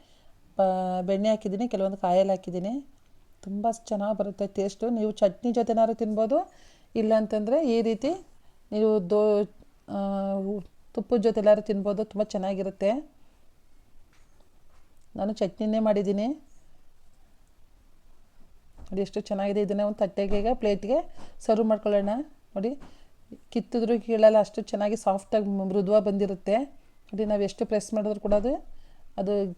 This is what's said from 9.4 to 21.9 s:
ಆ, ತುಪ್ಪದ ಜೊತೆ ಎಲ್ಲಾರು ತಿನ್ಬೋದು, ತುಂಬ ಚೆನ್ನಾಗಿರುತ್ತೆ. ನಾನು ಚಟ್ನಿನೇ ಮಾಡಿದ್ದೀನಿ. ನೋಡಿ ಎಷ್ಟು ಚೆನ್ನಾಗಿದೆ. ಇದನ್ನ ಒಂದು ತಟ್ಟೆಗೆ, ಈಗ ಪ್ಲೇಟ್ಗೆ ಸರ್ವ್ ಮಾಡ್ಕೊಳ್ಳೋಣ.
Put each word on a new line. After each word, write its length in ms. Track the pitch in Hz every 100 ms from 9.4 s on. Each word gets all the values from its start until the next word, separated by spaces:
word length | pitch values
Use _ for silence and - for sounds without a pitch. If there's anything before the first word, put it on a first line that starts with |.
| 208 - - _ - 202
ಆ, 20 | 196 196 196 196 190 208 180 - -
ತುಪ್ಪದ 260 | - 196 240 220
ಜೊತೆ 140 | 220
ಎಲ್ಲಾರು 200 | 208 208 214
ತಿನ್ಬೋದು, 340 | 202 196 202 214
ತುಂಬ 100 | 196 214
ಚೆನ್ನಾಗಿರುತ್ತೆ. 580 | 208 190 190 190 190 196 254 311 - - _ - - - - - - - - - - - - - - - - - -
ನಾನು 140 | 196 214
ಚಟ್ನಿನೇ 400 | 196 - 214 214 220
ಮಾಡಿದ್ದೀನಿ. 400 | 208 196 202 226 302 - - - - - - - - - - - _ - - - - - - - - - - - - -
ನೋಡಿ 140 | 190 196
ಎಷ್ಟು 140 | 208 -
ಚೆನ್ನಾಗಿದೆ. 320 | 196 202 202 202
ಇದನ್ನ 160 | 202 208
ಒಂದು 100 | 214
ತಟ್ಟೆಗೆ, 320 | 196 196 196 202
ಈಗ 60 | 208 -
ಪ್ಲೇಟ್ಗೆ 380 | 107 95 98 294 359 - - - -
ಸರ್ವ್ 200 | 220 220
ಮಾಡ್ಕೊಳ್ಳೋಣ. 420 | 214 214